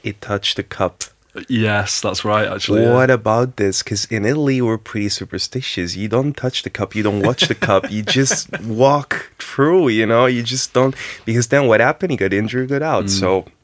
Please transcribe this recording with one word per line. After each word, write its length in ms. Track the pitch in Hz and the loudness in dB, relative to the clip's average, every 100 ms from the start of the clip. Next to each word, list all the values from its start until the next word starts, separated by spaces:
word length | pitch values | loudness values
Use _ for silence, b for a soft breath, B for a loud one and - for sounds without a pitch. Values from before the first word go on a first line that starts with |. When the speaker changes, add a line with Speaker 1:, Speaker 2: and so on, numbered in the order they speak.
Speaker 1:
he 100 | 110 | -10
touched 420 | 101 - 101 - - | -10 -6 -4 -4 -6
the 60 | |
cup. 400 | - - 92 - - _ _ - - | -8 -4 -4 -4 -12 _ _ -14 -4
Speaker 2:
Yes, 540 | 120 107 104 98 - | -2 0 0 -2 -4
that's 220 | 104 95 104 | -4 -4 0
right, 220 | 107 101 | 0 0
actually, 360 | 98 - 107 | -2 0 2
yeah. 100 | 117 | 4
Speaker 1:
What 160 | 123 127 | 4 4
about 460 | 123 107 113 127 - | 2 2 2 0 0
this? 260 | 98 - | 0 0
'Cause 220 | - 104 - | -4 -6 -4
in 160 | 113 107 | -2 0
Italy, 360 | 151 139 131 | 0 0 2
we're 160 | 117 110 | 0 -2
pretty 300 | - 110 101 | -6 -6 -4
superstitious. 840 | - 95 95 - 127 - - 87 90 | -4 -8 -8 -6 -8 -6 -6 -6 -6
You 120 | 104 | -2
don't 260 | 113 143 139 | 0 0 -2
touch 280 | 127 - | -4 -4
the 60 | - | -8
cup, 240 | - 101 107 | -6 -6 -2
you 80 | |
don't 180 | 104 101 | 0 2
watch 260 | 101 123 - | 0 0 -2
the 80 | 117 | 0
cup, 340 | - 98 - | 2 2 2
you 100 | 107 | -4
just 460 | 104 131 135 104 - - | 0 0 2 -2 -6 -10
Speaker 2:
<laughs> 20 | |
Speaker 1:
walk 680 | 110 110 135 147 139 - - - | -6 2 4 2 -2 -8 -10 -16
through, 500 | - - 147 185 143 | -8 0 4 4 4
you 160 | 107 110 | 2 2
know? 200 | 113 127 | 4 4
You 180 | 123 | 0
just 300 | 117 131 - | -4 -6 -2
don't, 200 | 127 135 131 B B - | 2 2 0 B B -2
because 220 | 117 120 | 0 2
then 200 | 139 131 | 4 6
what 120 | 110 | 6
happened? 300 | 123 - 180 | 4 0 -2
He 60 | 123 | 0
got 160 | 95 | 0
injured, 360 | 98 110 123 131 | 0 0 -2 -2
got 120 | 139 | -2
out. 240 | 156 117 98 | 0 0 0
Speaker 2:
Mm. 40 | |
Speaker 1:
So, 360 | 98 92 95 - _ | 0 2 0 -2 _